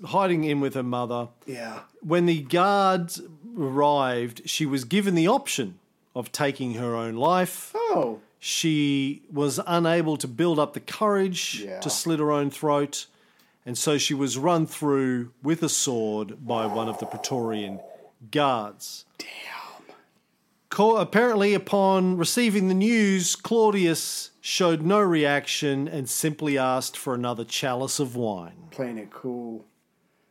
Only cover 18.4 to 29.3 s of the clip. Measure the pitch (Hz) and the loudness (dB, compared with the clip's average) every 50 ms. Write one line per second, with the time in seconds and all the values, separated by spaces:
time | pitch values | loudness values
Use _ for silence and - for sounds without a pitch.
18.4 | 147 139 127 113 104 104 104 - - - - - - _ _ - - - - - | 2 2 2 0 -4 -6 -12 -14 -16 -14 -14 -16 -18 _ _ -18 -16 -16 -16 -16
19.4 | - - - - - - - - - - - - _ _ _ _ _ _ _ _ | -14 -14 -14 -14 -14 -16 -18 -20 -20 -20 -20 -20 _ _ _ _ _ _ _ _
20.4 | _ _ _ _ _ - - - 202 220 226 220 175 - - 202 240 247 226 202 | _ _ _ _ _ -6 0 2 4 4 4 2 2 2 2 4 4 4 4 4
21.4 | 196 202 202 190 190 - - 202 196 190 190 190 185 185 185 175 165 160 - 247 | 4 4 2 2 0 0 2 2 4 4 4 4 4 2 2 2 0 0 2 2
22.4 | 240 226 196 208 185 185 185 185 196 226 240 226 214 202 190 190 175 - - - | 2 4 4 4 4 4 4 4 4 4 4 4 4 4 4 2 2 0 -4 -4
23.4 | - - 226 233 220 214 208 202 180 170 160 147 - - - - - - _ _ | -2 0 2 4 4 4 4 4 4 2 2 0 -2 -6 -6 -8 -10 -12 _ _
24.4 | - - - - 190 170 165 151 156 170 196 214 208 185 170 156 147 143 143 143 | -8 -4 0 2 4 4 4 2 2 4 4 4 4 4 4 4 4 4 2 2
25.4 | - - - - 147 143 139 135 139 160 165 151 131 117 - - - 160 151 - | 0 -2 -4 -2 0 0 0 0 -2 -4 -4 -6 -6 -4 -4 -2 -2 -2 -2 -2
26.4 | 156 151 139 135 131 131 127 131 127 - - - - 143 127 123 123 123 120 110 | -2 0 0 2 2 2 0 0 -2 -4 -8 -8 -6 -4 -2 -2 -2 -2 -4 -4
27.4 | 117 - - - - 135 127 123 135 135 - - 147 127 117 123 120 110 101 90 | -6 -6 -6 -4 -2 -2 -2 -2 -2 -2 -2 -2 -2 -4 -4 -4 -4 -4 -4 -6
28.4 | 85 85 90 - - - - - 131 123 117 110 107 104 - - - 131 | -8 -12 -16 -20 -20 -14 -10 -8 -8 -8 -8 -10 -12 -14 -14 -12 -10 -8